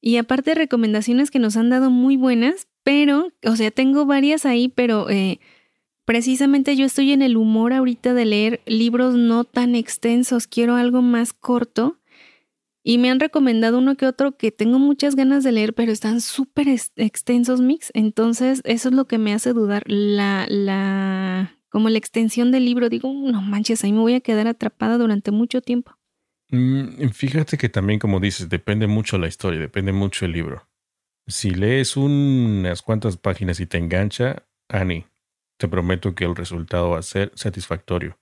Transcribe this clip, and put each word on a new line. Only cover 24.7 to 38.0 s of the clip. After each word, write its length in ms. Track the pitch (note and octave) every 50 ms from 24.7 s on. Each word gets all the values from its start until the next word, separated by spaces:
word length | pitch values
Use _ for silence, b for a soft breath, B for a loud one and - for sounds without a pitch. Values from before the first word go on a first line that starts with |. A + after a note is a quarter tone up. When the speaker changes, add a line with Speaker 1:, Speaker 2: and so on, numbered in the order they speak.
| _ _ - A3 A#3
Speaker 1:
durante 360 | A#3+ A#3+ A3+ G#3+ G3+ - - G3+
mucho 280 | G#3+ A#3 B3 - B3+
tiempo". 380 | B3+ - B3 A#3+ B3 - _ _ _ _ _ _ _ _ _ _ _ _
Speaker 2:
Mm, 580 | - B2 B2+ B2+ C3+ C3+ C#3 - - - D3 B2+
fíjate 480 | G#2+ - - C3+ C3 D#3 D3+ - - D3
que 100 | - A2+
también, 300 | - G#2+ F#2+ G2 G#2+ G2+
como 220 | - G#2+ G2 F#2+
dices, 280 | F#2 G2+ F#2 - F#2 E2
depende 380 | F2 F2 - - G#2 G#2+ A2
mucho 320 | G2+ G#2 A2 G#2+ - - F#2+
la 100 | F2 D#2+
historia, 320 | - - - G2 E2+ D#2+
depende 320 | D#2+ D2 - G2+ F#2+ G2 F#2+
mucho 320 | G2 G2 G2 - - -
el 80 | F2+ E2
libro. 340 | E2 E2 D2 C2 - _ _ _ _ _ _ _ _ _ _ _ _ _
Si 240 | - F#2 - - G2+
lees 440 | F#2 F2 G2 G#2+ B2 C3+ C3 - - C#3
unas 840 | C#3 C#3+ C#3+ C#3+ C#3+ C#3 C3+ C3 B2 A2+ G#2+ G2 F#2 F2+ F2 -
cuantas 380 | - - A2+ G#2+ - A2+ F#2 F2
páginas 420 | _ G2+ F#2 - G2 F2+ F2 E2+
y 60 | F2+
te 100 | E2 -
engancha, 720 | E2+ E2+ E2+ F2 F2+ G2 G#2 - - A#2+ B2+ - - _ _ _ _ _ _
Ani, 360 | - F#2+ F#2+ F#2 F2 E2 E2 _ _ _ _ _ _ _ _ _ _ _
te 100 | - F#2
prometo 460 | D#2+ F#2 F2 F2+ F#2 F2+ - G2+ E2+
que 100 | - F2+
el 100 | F2 F2
resultado 560 | E2+ F2 - F2+ E2+ E2 - - F2+ F2 F2
va 100 | F2 E2
a 20 | -
ser 300 | - - G2 G2 G2+ _
satisfactorio. 840 | - - G#2+ F2+ G2 F#2 - E2 F2 - - F2+ F2+